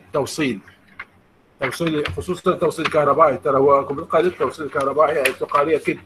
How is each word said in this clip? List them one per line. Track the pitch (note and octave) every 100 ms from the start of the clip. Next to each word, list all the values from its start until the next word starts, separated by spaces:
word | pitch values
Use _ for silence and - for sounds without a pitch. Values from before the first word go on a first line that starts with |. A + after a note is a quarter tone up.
| -
توصيل، | D3 B2+ - C#3+ G2+ - _ _ - - _ _ _ _ -
توصيل، | C3 - E3+ D3+ C#3+
خصوصًا | - C#3 E3+ F#3
توصيل | F3 D#3 D#3 D3
كهربائي، | D#3 C#3+ C#3+ D#3 A#2+
ترى | D3+ C3
هو | C#3 C#3
بالقلب | C3+ C#3+ E3 E3+ F3 -
توصيل | C3 - D3
كهربائي، | D3+ C3+ C#3 D3+ D#3
يعني | C3+
تقارير | A#2+ D3+ D3 D3 D3+
اكيد | - D#3